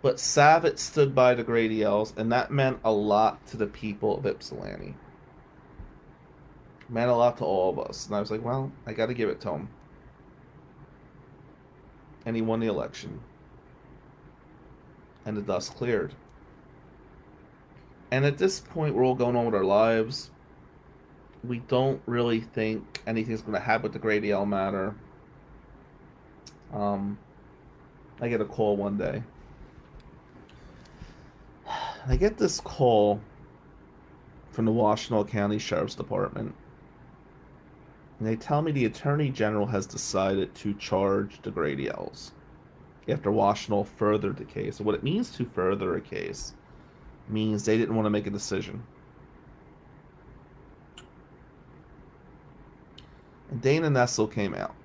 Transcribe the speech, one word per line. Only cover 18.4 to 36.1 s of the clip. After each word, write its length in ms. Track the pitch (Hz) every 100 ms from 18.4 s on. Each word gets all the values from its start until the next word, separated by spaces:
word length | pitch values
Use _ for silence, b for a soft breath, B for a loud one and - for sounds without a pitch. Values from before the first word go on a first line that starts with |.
| 190 -
point, 360 | - 165 151 107
we're 80 |
all 100 | 131
going 220 | 127 120 120
on 100 | 120
with 80 |
our 100 | 104
lives. 680 | 95 101 113 113 113 135 - - - - - - - - - - - -
We 160 | 120 120
don't 420 | - 127 135 135 -
really 340 | 120 120 113
think 640 | 113 - 110 110 - - -
anything's 380 | 113 113 113
gonna 160 | - 101
happen 240 | 117 110
with 100 | 107
the 60 | -
Grady 320 | 110 107 104
L 160 | 101 101
matter. 480 | 101 95 98 95 104 - - - - - - - - - - - - - - - - -
Um, 460 | 104 101 98 101 104 - - - - - - - - - -
I 100 | 120
get 120 | 117
a 40 | 104
call 320 | - 107 101
one 200 | 101 101
day. 240 | 92 - 120 - - - - - - - - - - - - B B B B B B B B B - - -
<sighs> 0 |
I 480 | - - - 131 131
get 220 | 202 -
this 200 | 202 -
call 640 | - - 127 110 104 104 - - - - - - - - - - - - -
from 160 | - 113
the 60 |
Washtenaw 560 | 113 107 107 - 113 104
County 320 | 107 101 107
Sheriff's 340 | - - -
Department. 600 | - -